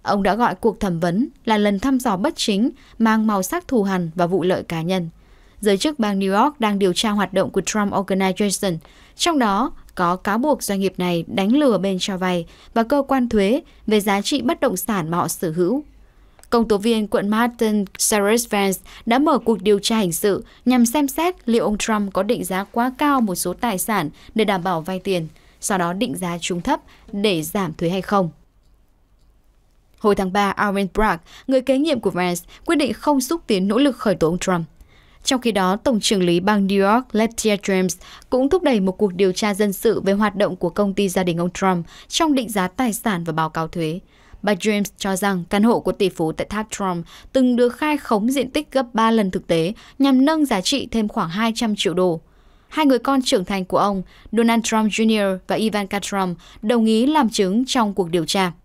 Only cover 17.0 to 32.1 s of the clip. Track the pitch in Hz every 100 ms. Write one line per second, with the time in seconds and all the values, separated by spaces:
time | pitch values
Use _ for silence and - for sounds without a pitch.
17 | 208 214 202 214 240 233 220 214 190 -
18 | - 208 202 233 233 208 196 180 - -
19 | - 240 311 269 - 208 185 202 202 226
20 | 185 160 208 185 - - - 254 233 302
21 | 277 - 349 359 - 226 165 208 - 214
22 | 196 190 208 226 180 190 196 233 254 262
23 | 294 269 220 175 180 175 240 185 - 214
24 | 151 - - - 208 190 180 165 160 190
25 | - 180 160 - - _ - 190 175 185
26 | 247 175 180 170 - 175 233 311 - -
27 | - 202 214 170 156 208 180 160 165 190
28 | 180 202 170 - _ _ _ _ _ _
29 | _ _ _ _ _ _ _ _ _ _
30 | 226 202 190 202 196 - 208 196 190 -
31 | 214 165 - - - 262 254 262 320 254
32 | 196